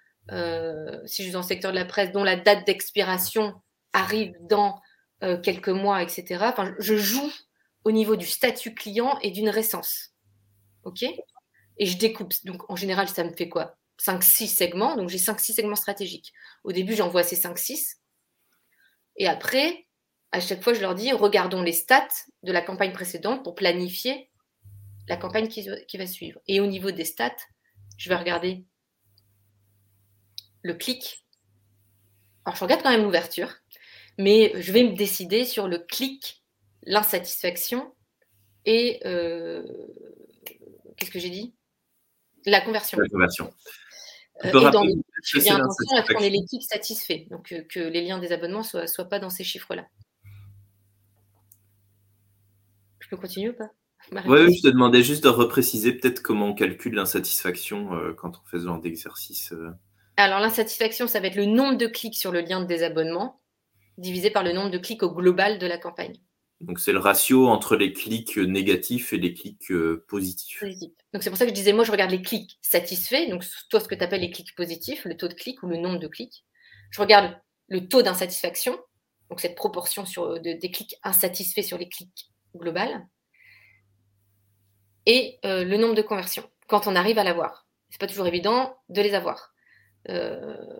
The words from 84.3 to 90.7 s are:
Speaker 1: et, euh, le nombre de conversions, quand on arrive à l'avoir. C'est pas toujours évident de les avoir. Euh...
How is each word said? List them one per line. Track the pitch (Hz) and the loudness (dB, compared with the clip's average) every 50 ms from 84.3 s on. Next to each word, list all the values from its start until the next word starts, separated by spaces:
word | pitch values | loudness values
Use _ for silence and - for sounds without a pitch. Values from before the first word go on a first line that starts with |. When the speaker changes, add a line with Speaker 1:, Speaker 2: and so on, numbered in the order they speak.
| _ _ _ _ _ _ _ _ _ _ _ _ _ _ _ | _ _ _ _ _ _ _ _ _ _ _ _ _ _ _
Speaker 1:
et, | 202 233 254 262 254 - - - | 6 6 6 4 0 -6 -8 -4
euh, | 196 190 185 180 | -2 -2 -2 0
le | 180 196 208 | 0 0 2
nombre | 226 226 226 | 2 2 2
de | 214 | 0
conversions, | 214 - 214 190 185 185 - - - - _ _ _ - | 0 0 -4 -4 -4 -6 -8 -8 -10 -14 _ _ _ 0
quand | 311 262 - 214 | 2 2 2 2
on | 190 | 2
arrive | 180 180 190 226 220 | 2 2 4 2 2
à | 196 | 2
l'avoir. | 185 175 165 160 - - - _ _ _ _ _ _ | 2 0 0 -2 -4 -8 -12 _ _ _ _ _ _
C'est | - - | -10 -8
pas | 202 190 | -8 -8
toujours | - 196 190 175 | -6 -4 -2 -2
évident | 170 180 165 202 233 254 262 262 262 - _ - | -2 0 0 2 2 2 0 -2 -6 -12 _ -4
de | 185 202 | -2 0
les | 202 208 202 | 2 2 2
avoir. | 190 175 170 - - - - _ _ _ _ _ _ _ _ _ _ _ - | 0 -2 -4 -6 -8 -12 -20 _ _ _ _ _ _ _ _ _ _ _ -8
Euh... | - 175 170 165 160 - - 71 71 - - - | -6 -6 -4 -6 -8 -10 -10 -12 -14 -14 -16 -16